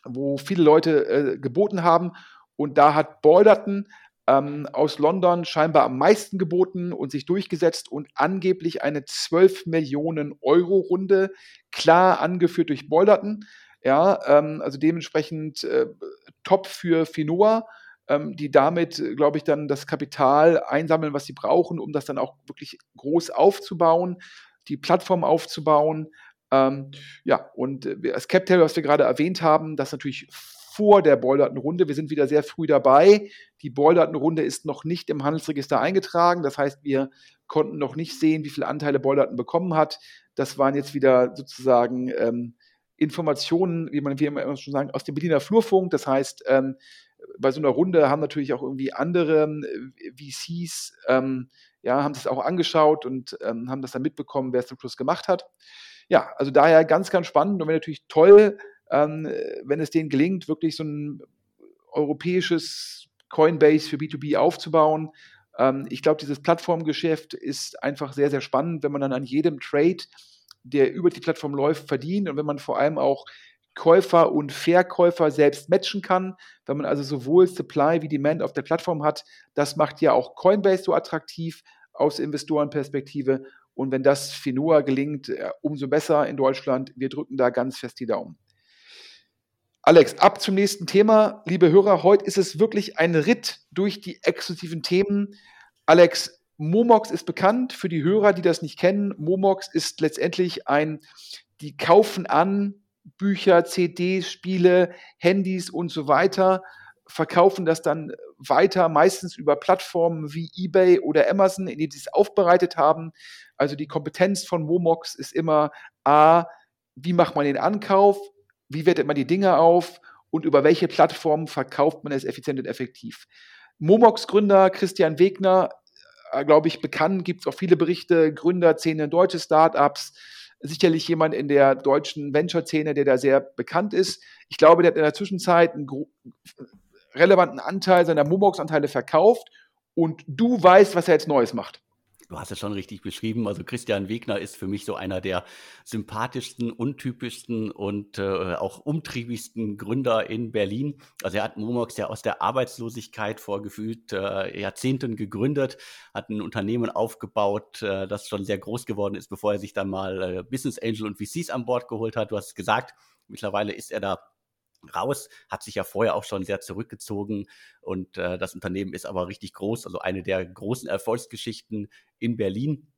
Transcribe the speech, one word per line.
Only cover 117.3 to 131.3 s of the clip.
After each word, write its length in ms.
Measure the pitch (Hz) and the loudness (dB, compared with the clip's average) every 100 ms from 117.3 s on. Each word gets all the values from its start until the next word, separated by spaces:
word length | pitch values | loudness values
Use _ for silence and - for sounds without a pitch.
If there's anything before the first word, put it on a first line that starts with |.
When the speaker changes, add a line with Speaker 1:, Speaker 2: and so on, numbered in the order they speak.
| - | 2
Speaker 1:
man 100 | 143 | -2
den 120 | 139 | 0
Ankauf, 600 | 170 208 - 196 202 202 - _ _ _ _ | -2 -4 0 4 4 2 -8 _ _ _ _
wie 180 | 147 160 | -2 0
wertet 180 | 170 143 | 2 0
man 100 | 147 | -2
die 120 | 127 | -2
Dinge 320 | 180 196 160 | 0 2 6
auf 420 | 165 175 170 - _ _ _ | 6 4 0 -14 _ _ _
und 120 | 160 | -4
über 200 | 156 143 | 2 4
welche 240 | 143 170 170 | 4 2 0
Plattformen 600 | - 156 - 165 151 160 | 2 2 2 -2 -2 -4
verkauft 560 | - 131 - 147 151 | -6 -6 0 0 0
man 80 | 147 | -8
es 140 | 139 - | -6 -6
effizient 320 | - - 135 | -8 -8 -8
und 80 | - | -8
effektiv. 600 | - 123 _ 113 - _ _ - - _ _ | -8 -10 _ -20 -20 _ _ -20 -20 _ _
Momox-Gründer 920 | - 220 233 - - 202 208 196 190 | 2 6 6 4 0 0 4 6 6
Christian 480 | 190 185 - 165 156 | 2 -6 0 0 4
Wegner, 500 | 190 190 190 185 185 - _ _ _ _ - | 2 4 2 2 0 -6 _ _ _ _ -8
äh, 120 | 127 | -6
glaub 220 | 147 151 156 | 4 4 4
ich, 160 | - | -6
bekannt, 420 | 147 - 156 190 | -10 -2 -2 -2
gibt's 220 | 175 180 - | -4 -8 -8
auch 80 | |
viele 240 | - 185 170 | -6 0 2
Berichte, 560 | 160 175 - 170 156 | 2 -4 0 2 2
Gründerszene, 720 | 156 170 185 170 156 165 156 147 | 0 -2 2 2 2 -2 -4 -2
deutsche 320 | 165 180 170 | 2 0 0
Startups, 760 | - 156 165 160 143 143 - _ - - - _ | 0 4 4 4 0 0 -18 _ -20 -20 -20 _
sicherlich 460 | - 156 185 165 160 | -14 0 0 0 -2
jemand 280 | 165 160 | 0 0